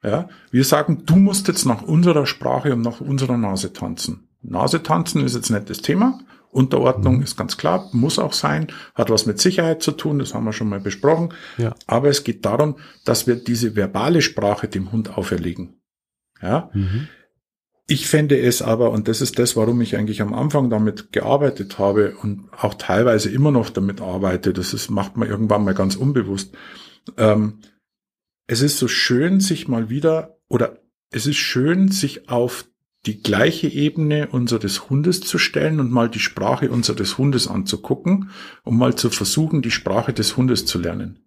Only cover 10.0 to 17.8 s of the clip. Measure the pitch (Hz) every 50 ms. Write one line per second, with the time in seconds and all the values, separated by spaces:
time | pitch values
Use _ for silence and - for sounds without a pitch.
10 | - 160 147 143 131 - - 113 117 110 107 - 117 107 101 98 98 104 98 -
11 | - 139 160 165 170 165 - - - - - - 120 113 113 _ - - - 117
12 | 135 147 139 - - - 113 - - 98 104 123 151 156 147 - - - - _
13 | _ - 120 - - - 120 120 - - 120 113 120 113 104 104 98 95 - 101
14 | 110 139 175 165 - - - - 101 101 104 - - 113 - 98 95 95 104 113
15 | 107 - - - 95 - - 87 85 87 85 87 92 - _ _ _ _ _ _
16 | _ _ _ _ _ _ _ _ - 87 110 151 - - - 104 98 92 95 113
17 | 147 156 - _ _ _ _ _ _ _ _ _ _ _ _ _